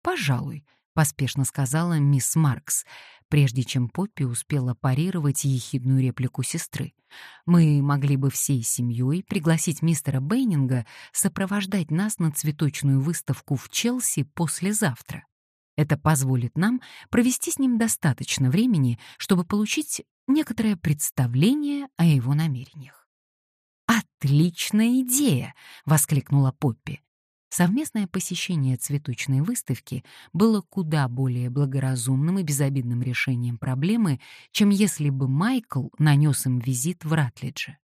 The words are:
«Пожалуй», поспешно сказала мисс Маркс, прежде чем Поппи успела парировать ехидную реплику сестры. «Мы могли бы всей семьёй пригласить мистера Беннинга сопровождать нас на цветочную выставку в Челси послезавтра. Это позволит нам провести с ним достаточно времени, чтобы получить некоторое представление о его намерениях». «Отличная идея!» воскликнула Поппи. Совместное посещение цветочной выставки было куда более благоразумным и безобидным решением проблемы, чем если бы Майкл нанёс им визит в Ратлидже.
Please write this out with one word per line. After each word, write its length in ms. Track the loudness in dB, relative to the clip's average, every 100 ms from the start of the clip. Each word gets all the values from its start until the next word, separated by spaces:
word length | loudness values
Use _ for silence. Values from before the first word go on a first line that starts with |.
«Пожалуй», 640 | -4 -2 0 -2 -4 -12 _ _ _
поспешно 520 | 0 0 0 -4 -2
сказала 540 | -4 -2 -2 -2 -2 2
мисс 360 | 2 2 2
Маркс, 500 | 2 2 0 -6 -6 -8 -20 -20 -20 _
прежде 340 | 2 2 0
чем 260 | -4 -2 -4
Поппи 340 | -4 -6 -4
успела 500 | -6 -6 -4 -4 -2
парировать 680 | -2 -2 -2 -2 0 -2 0
ехидную 580 | -2 -2 -4 -4 2 2
реплику 420 | 2 -2 -4 -4
сестры. 500 | -6 -6 -8 -8 -10 _ _ -20 -20 -10
«Мы 360 | 4 6 6 4
могли 340 | 2 0 2
бы 140 | 2 0
всей 340 | -2 -2 -2
семьёй 600 | -2 -2 -2 0 -2 -2
пригласить 580 | -2 -2 2 2 0 0
мистера 380 | 0 0 -2 -4
Беннинга 680 | -2 0 2 2 2 0 -4 -16 -10
сопровождать 800 | -4 -2 -2 -2 -2 -2 -4 0
нас 280 | -2 -2 0
на 120 | -2
цветочную 680 | 0 -4 0 -2 0 2 2
выставку 540 | 2 -4 -4 -6 -4
в 140 | -6 -4
Челси 540 | -4 -2 -2 -2 -4
послезавтра. 1000 | -4 -4 -4 -2 -4 0 -2 -2 -12 -14 _ _ _ _ _
Это 220 | -2 0 2
позволит 600 | 2 2 2 0 0 0
нам 240 | 0 0 -6 -20 0
провести 420 | 2 2 0 -4
с 80 | -2
ним 180 | 0 2
достаточно 720 | 0 0 0 0 -4 0 2
времени, 500 | 2 2 2 2 0 -10 -16
чтобы 260 | 0 0
получить 600 | 2 -2 0 -4 -6 -10 -12 _ 0
некоторое 500 | 0 0 -2 -2 0
представление 1120 | -2 -2 -2 -2 0 4 2 2 -2 -4 -8 0
о 80 |
его 280 | 2 4 2
намерениях». 760 | -2 -2 -6 -10 -20 -20 _ _ _ _ _ _ _ _ _ 0
«Отличная 1120 | 0 0 _ 2 4 2 0 -2 2 2 2
идея!» 520 | 0 2 2 2 -2 -14 -20 -12
воскликнула 680 | 2 2 4 0 2 2 2
Поппи. 500 | 0 -4 -4 -12 -14 _ _ _ _ _
Совместное 540 | 0 2 2 -2 -4 -4
посещение 680 | -6 -6 -8 -4 -2 0 -2
цветочной 640 | -4 -6 -6 -8 -2 0
выставки 640 | 0 -4 -6 -8 -6 -12 -12 -20 -8
было 300 | 2 2 2
куда 440 | -2 -6 -2 0 -2
более 400 | -2 -2 -2 -4
благоразумным 920 | -2 0 0 -2 -2 0 0 0 0
и 40 |
безобидным 580 | -2 -2 0 0 -2 -2
решением 560 | -2 -4 -2 -2 -2 -4
проблемы, 640 | -4 -2 0 2 2 0 -6 -20 _
чем 180 | 2 4
если 400 | 4 2 2 -2
бы 180 | 0 0
Майкл 600 | 2 2 0 -2 -6 -6 2
нанёс 460 | 4 6 4 2
им 140 | 0 0
визит 440 | -2 -2 -4 -6
в 80 | -2
Ратлидже. 680 | 0 0 -4 -12 -10 -12 -14